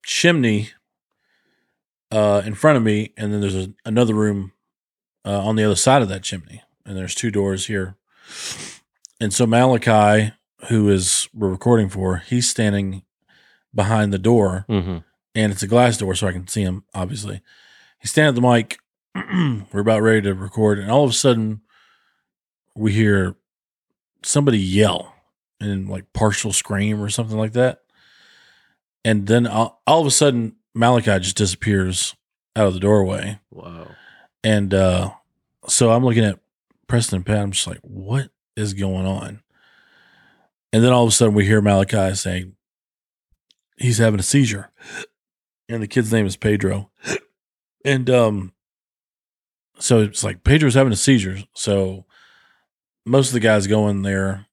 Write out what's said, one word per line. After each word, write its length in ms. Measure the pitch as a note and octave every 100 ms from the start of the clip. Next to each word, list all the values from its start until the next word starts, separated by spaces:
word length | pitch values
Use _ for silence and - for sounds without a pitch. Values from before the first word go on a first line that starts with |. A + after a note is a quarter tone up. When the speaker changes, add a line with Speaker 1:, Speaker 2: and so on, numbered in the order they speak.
Speaker 1:
chimney, 680 | - - E3+ E3+ A#2+ G#2 G#2+ - _ _ _ _ _ _ _ _ _ _ _ _ -
uh, 320 | A2 G#2+ G2+
in 100 | G2+
front 220 | G#2+ D#3 C#3+
of 60 |
me, 300 | A2 G#2 G#2+ -
and 160 | G#2+
then 80 | G#2
there's 140 | G2+ F#2+
a, 160 | F#2+ -
another 300 | - A2 A#2+
room, 380 | G#2+ G#2+ G2+ F#2+ _ _ _ _ _ _ _
uh, 140 | - G2+
on 120 | G2+ A2
the 80 |
other 120 | G#2+ F#2+
side 260 | - C#3
of 60 | G#2+
that 140 | F#2+
chimney. 400 | - F#2+ D#2+ A2 _ _
And 120 | - F#2+
there's 180 | F#2
two 160 | - A#2
doors 360 | G#2 G2 F#2+ -
here. 300 | G#2 F#2 F#2 _ _ - - - - - - _ _ - -
And 120 | A2
so 140 | - A#2+
Malachi, 880 | A2+ B2+ A#2+ A#2+ G#2+ G#2 G#2+ G#2+ - _ _ -
who 200 | A2+ G#2
is 400 | G2 F#2 - -
we're 140 | A2+ G2+
recording 380 | F#2 - A#2 G2+
for, 300 | F#2+ F#2+ F2+
he's 300 | - B2 A#2+
standing 540 | - A2 G2+ G2 F#2+ - _ _ _ _ _ _
behind 380 | A2+ G2 A2 G#2
the 60 | G2
door, 460 | F#2+ A#2+ G2 F#2 F#2+
Speaker 2:
Mm-hmm. 300 | G#2+ F2+ E2+ - _ _
Speaker 1:
and 180 | - G#2+
it's 100 | F#2+
a 40 | G2
glass 300 | A#2 B2 A2
door, 160 | G2
so 120 | F#2 G2+
I 60 |
can 160 | F2+ F2+
see 140 | -
him, 220 | F#2+ F#2 -
obviously. 460 | G2 F#2 A2 G#2 G2+ _ _ _ _ _ _
He's 100 | -
standing 200 | - D3+
at 40 |
the 140 | A#2+ B2
mic. 300 | A#2+ A2+ - _ _ _
<clears throat> 580 | F#3 - F#3 D#3 A2+ G2
We're 80 | G2+
about 220 | G#2 A2
ready 200 | A2 A2
to 120 | G2+
record, 440 | F#2+ F#2+ A2 G#2+ G2+
and 120 | G2
all 140 | B2+
of 60 | C#3+
a 40 |
sudden, 460 | A2+ C#3 A#2 A2 G#2+ _ _ _ _ _ _ _ _ _ _ _
we 180 | - G#2+
hear 440 | G#2 G#2+ G2+ F#2 - _ _ _ _ _ _ _ _
somebody 360 | - D3 C#3+ A2+
yell 560 | F#2 F#2+ G#2 F2 - _ _ _ _ -
and, 280 | G#2 G2 G2
like, 240 | F#2+ F#2+
partial 400 | - A2 G2 A2
scream 480 | G2 - G2+ G#2 G#2+
or 80 | G#2
something 260 | G#2+ A2+ A2
like 140 | A2
that. 300 | A#2+ B2+ - _ _ _ _ _ _ _ _ _ _ _ _
And 220 | A2+ G#2+ G2
then 200 | A#2 A#2+
all, 360 | A2 A2+ - -
all 140 | D#3
of 60 | D3+
a 40 |
sudden, 460 | - D3 A#2+ A2 - _
Malachi 440 | A#2 A#2 B2 A2+ G2
just 160 | F#2 -
disappears 800 | G2+ F2+ - G2 F#2 F2 - - _ _ _ -
out 100 | G#2
of 60 |
the 60 | F#2
doorway. 580 | G2 G#2+ F#2+ F#2+ G2+ G2+ _
Speaker 2:
Whoa. 380 | - F2 E2+ E2 - - _ _ _
Speaker 1:
And, 280 | A2 G#2+ G2
uh, 360 | F#2+ F#2+ F2+ F#2 - _ _ _ _ -
so 220 | - A#2
I'm 140 | A2+
looking 200 | B2+ A2+
at 140 | G#2+ F#2 _ _ _ _ -
Preston 300 | A#2+ A2+ F#2+
and 100 | F2+
Pat. 120 | G#2+
I'm 120 | G2+
just 140 | F#2+ -
like, 120 | E2+
"What 480 | - G2 F#2+ C3 C3 _ _ -
is 160 | G#2
going 320 | G2 G2 F#2 F#2+
on?" 360 | F#2+ G2 G#2 _ _ _ _ _ _ _ _ _ _ _ _ _
And 100 | A2
then 80 | A#2+
all 100 | B2
of 40 | A#2
a 40 |
sudden, 220 | A2 A#2
we 100 | G#2
hear 160 | G2+ G#2+
Malachi 540 | G#2 G2 G2 A2 F#2+
saying, 400 | F#2+ F#2 F2+ F#2 G2 _ _ _ _ _ _ _ _ _ _ _ -
"He's 220 | B2 A2
having 220 | A2+ G#2+
a 40 |
seizure." 460 | F#2+ C#3 B2+ G#2 F#2 _ - - - _ _ _ _ _ -
And 140 | A#2
the 60 | G#2+
kid's 240 | - G#2+
name 140 | A2+ G2+
is 100 | F#2
Pedro. 540 | G#2+ G#2 F#2+ G2 G#2 _ - - _ _ _ _ _ _
And, 240 | C#3 C3+ B2+
um, 420 | B2 A2+ G#2 F#2+ _ _ _ _ _ _ _ _ _ _ _ _ -
so 220 | - A#2
it's 220 | G#2+ -
like, 200 | G2 F#2
"Pedro's 300 | - D3 D3
having 180 | B2 C3+
a 40 | G#2
seizure." 420 | - B2+ F#2+ F#2+ G2
So 520 | - - G2 F#2+ F#2+ - _ _ _ _ _ _ _ _ _ -
most 220 | C3+ C3
of 60 |
the 60 | B2
guys 260 | A2 G#2+ G2
go 220 | G#2+ G#2
in 140 | G2+
there 440 | G2 G2 F#2+ F#2+ G2